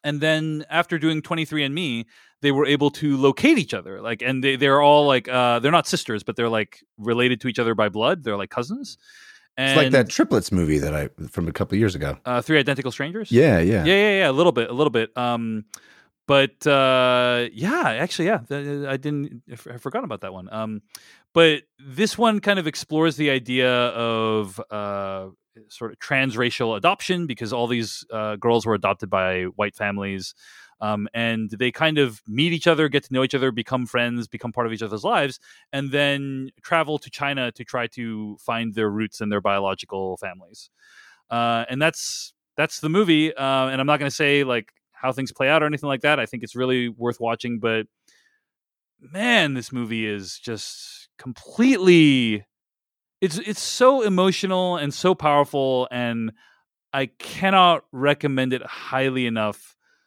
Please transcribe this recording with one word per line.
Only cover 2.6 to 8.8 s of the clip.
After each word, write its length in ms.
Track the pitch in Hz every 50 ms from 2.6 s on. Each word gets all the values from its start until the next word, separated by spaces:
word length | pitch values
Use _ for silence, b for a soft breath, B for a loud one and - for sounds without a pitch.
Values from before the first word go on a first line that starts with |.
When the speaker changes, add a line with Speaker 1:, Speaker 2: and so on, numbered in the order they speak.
| 147
Speaker 1:
able 240 | 131 143 139 147 147
to 260 | 143 - 156 147 139
locate 400 | 135 135 139 139 - - 277 330
each 160 | 247 147 - -
other. 260 | 101 82 - 95 98
Like, 200 | 107 113 117 107
and 220 | 120 127 131 131 127
they, 120 | 139 139
they're 240 | 123 139 139 135 143
all, 260 | 147 143 147 147 147
like, 200 | 143 135 123 110
uh, 300 | 120 127 127 123 123 120 120
they're 120 | 117 139
not 160 | 165 170 147
sisters, 340 | - - 160 - - 113 104 98
but 120 | - 104
they're, 140 | - 117 117
like, 340 | 113 110 104 _ - - _ _ _ -
related 420 | 107 117 117 120 123 127 127 110
to 60 | -
each 100 | 131 110 -
other 140 | 120 113 113
by 140 | 101 107 104
blood. 340 | 90 107 113 135 185 180 139
They're, 140 | 120 104
like, 120 | 101 98 -
cousins. 460 | - 127 123 131 208 269